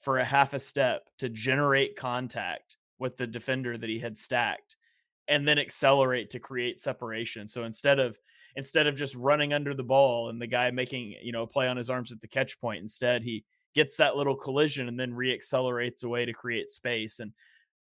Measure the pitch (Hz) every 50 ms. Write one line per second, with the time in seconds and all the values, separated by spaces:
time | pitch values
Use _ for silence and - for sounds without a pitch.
0 | - 139 131 131 127 113 131 143 139 131 - 135 - - - 143 135 123 107 -
1 | - _ _ _ 139 123 113 110 107 131 131 139 147 143 135 135 139 - - -
2 | - 127 123 123 127 120 - 120 101 90 80 - - _ - _ _ _ _ _
3 | 127 127 127 - 127 117 110 120 - - 131 131 131 120 117 117 117 110 110 113
4 | - 117 107 - - - 127 120 117 107 85 - - _ - _ _ _ _ _
5 | _ _ _ _ _ - 147 147 143 147 151 147 135 - - - - 135 139 139
6 | 135 131 127 123 104 - - 120 - - 135 123 123 123 - - - 139 127 -
7 | 123 113 113 110 117 113 - 113 104 110 - 123 117 113 113 - - 143 139 135
8 | 131 120 110 - _ _ _ _ - - _ 139 135 - - 160 151 147 139 135
9 | 147 127 117 123 120 139 147 151 147 147 147 147 147 143 143 131 127 117 135 135
10 | 139 131 120 117 117 117 113 117 120 117 123 120 123 127 123 127 127 127 139 127
11 | 120 104 98 - - 120 117 117 117 113 - 139 131 127 123 123 120 113 127 127
12 | 120 113 131 113 - 110 - 135 131 - - - - 117 107 82 92 110 - -
13 | 127 123 123 120 113 120 113 104 - _ _ _ _ _ _ 151 147 135 - -
14 | 156 143 113 143 143 139 135 135 - 143 131 143 151 151 139 139 127 120 120 123
15 | 127 123 120 120 127 127 123 117 - - - 131 127 127 123 120 120 120 - -
16 | - 120 120 120 120 117 113 - - 123 117 110 - - - - - 123 120 113
17 | 110 110 - - 117 104 - _ _ _ _ _ _ _ _ _